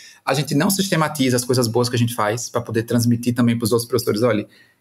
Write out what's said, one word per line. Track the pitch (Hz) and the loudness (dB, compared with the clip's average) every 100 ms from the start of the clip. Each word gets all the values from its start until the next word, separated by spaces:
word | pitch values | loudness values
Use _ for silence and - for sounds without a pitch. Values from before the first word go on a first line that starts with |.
| - - - | -20 -8 -2
A | |
gente | 233 - | -2 0
não | 147 202 | 0 2
sistematiza | 196 190 165 151 151 131 123 | 0 0 0 0 0 2 2
as | - | 2
coisas | 127 113 | 0 2
boas | 120 120 | 0 0
que | 120 | 0
a | |
gente | 120 | 0
faz | 117 104 117 - | 0 -2 -2 -4
pra | 120 | -6
poder | 117 113 | -4 -4
transmitir | 113 120 117 117 120 | 0 0 2 0 0
também | 123 120 117 | 0 2 2
pros | 110 | 0
outros | 117 - | 0 0
professores. | 117 117 107 | -2 -2 0
"Olha, | 120 104 - _ _ _ | 0 0 -4 _ _ _